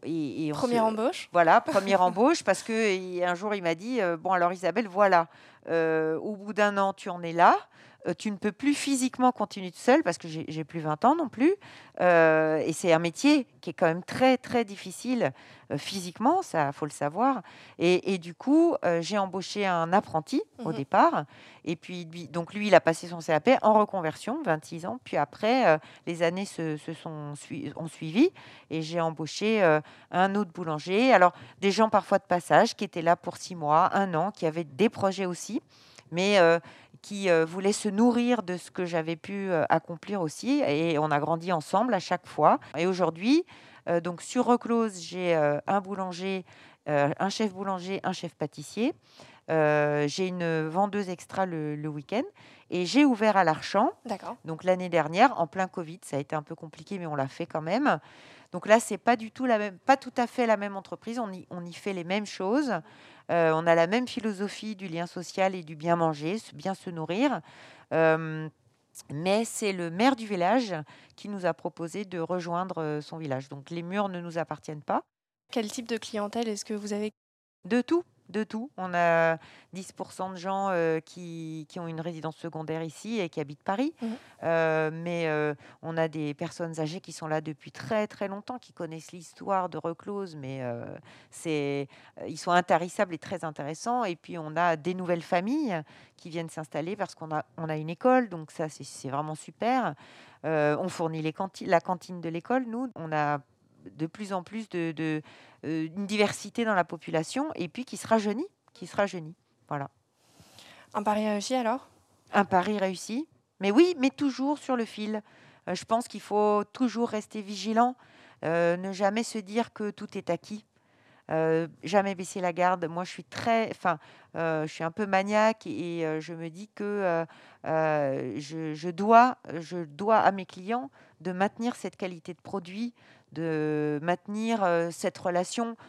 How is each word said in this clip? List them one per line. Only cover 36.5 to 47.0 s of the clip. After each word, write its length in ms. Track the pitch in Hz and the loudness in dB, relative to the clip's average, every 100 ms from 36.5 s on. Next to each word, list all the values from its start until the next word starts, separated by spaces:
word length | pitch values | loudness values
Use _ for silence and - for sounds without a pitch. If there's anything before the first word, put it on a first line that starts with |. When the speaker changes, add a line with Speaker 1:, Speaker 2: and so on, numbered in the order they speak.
| 170 - - - - | 6 0 -18 -20 -20
Speaker 1:
qui, 280 | - 202 190 | -12 -2 4
euh, 140 | 165 | 4
voulaient 300 | 160 180 196 | 4 0 0
se 160 | 214 214 | 0 0
nourrir 540 | 196 240 240 240 240 | 4 4 4 2 0
de 120 | 180 180 | -2 -6
ce 160 | - | -8
que 140 | - 180 | -6 -2
j'avais 320 | 170 160 165 | -2 -2 -6
pu, 320 | - 196 196 | -8 -6 0
euh, 160 | 165 - | 0 4
accomplir 540 | 160 - 170 - 202 | 2 0 -10 -6 -4
aussi. 400 | 156 - 226 294 - | -4 -4 0 0 2
Et 320 | 143 170 151 | 2 2 2
on 140 | 156 | 2
a 80 | 147 | 2
grandi 320 | 156 165 175 | 0 -2 -2
ensemble 420 | 170 - 190 247 | -4 0 0 2
à 60 | 196 | 0
chaque 260 | - 180 - | -2 -4 -4
fois. 320 | - 156 262 - 147 | 4 6 6 0 -2
Et 100 | 180 | 0
aujourd'hui, 560 | 185 165 165 220 320 - - - - - | 2 0 0 2 2 2 -10 -20 -10 -2
euh, 100 | 170 | -2
donc 220 | 175 170 | -2 -8
sur 240 | - 254 233 | -4 0 4
Reclose, 560 | 240 - 233 220 185 | 2 2 0 0 -4
j'ai, 340 | 165 175 180 160 | -10 -2 2 4
euh, 240 | 147 147 - | 4 2 0
un 140 | 202 | -2
boulanger, 640 | 190 196 185 175 190 190 175 - - _ - | -2 -6 -6 -6 -4 -6 -8 -18 -20 _ -2
euh, 220 | 147 | 2